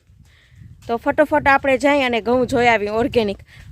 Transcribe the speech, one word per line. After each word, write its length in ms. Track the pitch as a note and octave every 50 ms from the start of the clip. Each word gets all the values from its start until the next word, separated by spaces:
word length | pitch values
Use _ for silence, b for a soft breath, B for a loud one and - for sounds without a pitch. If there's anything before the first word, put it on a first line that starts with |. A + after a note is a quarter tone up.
| _ _ _ - b b b b b b b b b b b - - -
તો 100 | A#3 A#3
ફટોફટ 500 | - C#4+ C#4+ - D4+ C#4+ D#4 D4 - D4
આપણે 300 | C#4 C4+ - C#4 C4+ B3
જઈ 240 | B3 C#4+ C#4+ C#4+
અને 200 | C4 B3+ A#3+ A3+
ઘઉં 260 | F#3+ A#3 A#3+ B3+ B3 G3+
જોઈ 200 | C4 B3 A#3+ A#3+
આવીએ 220 | A3+ G#3+ G3+ G#3
ઓર્ગેનિક. 480 | G#3 A3 A#3+ A#3+ - B3 A3 G3+ G3 - b b b b b b